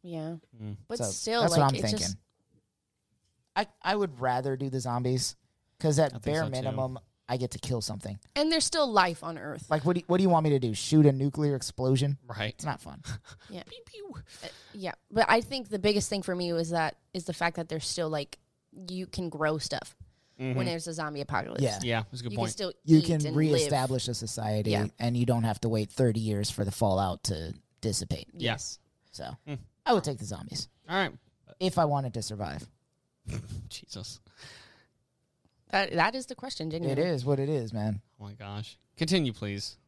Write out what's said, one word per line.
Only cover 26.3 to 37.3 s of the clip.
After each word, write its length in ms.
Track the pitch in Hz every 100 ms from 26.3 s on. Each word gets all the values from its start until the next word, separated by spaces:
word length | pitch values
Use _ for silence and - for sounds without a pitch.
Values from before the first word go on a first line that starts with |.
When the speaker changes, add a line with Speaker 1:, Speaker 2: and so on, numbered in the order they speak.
| 104 104
Speaker 3:
for 140 | -
the 60 | 98
fallout 540 | - 107 95 98 82
to 280 | - 85 80 - _ _
dissipate. 460 | 110 - - 78 -
Speaker 2:
Yeah. 200 | 87 117
Speaker 1:
Yes. 260 | 110 - - _ _ _
Speaker 3:
So. 240 | - 60 143 -
Speaker 2:
Mm. 120 | 143 - _ -
Speaker 3:
I 20 |
would 120 | 220
take 140 | 151 127
the 60 |
zombies. 440 | 101 92 - 131 - _ -
Speaker 2:
All 60 | 185
right. 140 | 185 - _ _ _ -
Speaker 3:
If 180 | 185 175
I 80 |
wanted 300 | 156 143 131
to 80 | 117
survive. 420 | 104 104 90 71 - _ _ _ _ _ -
Speaker 2:
<laughs> 420 | 113 - - -
Jesus. 520 | - - - 95 - _ _ - - - - _ _ _ _ _ _ _ _ _
Speaker 1:
That, 220 | 190 196
that 200 | 170 175
is 120 | 262 247
the 80 |
question, 340 | 247 262 - 160
Speaker 3:
It 100 | 160
Speaker 1:
genuinely. 240 | 165 135
Speaker 3:
is 200 | 175 147
what 140 | 123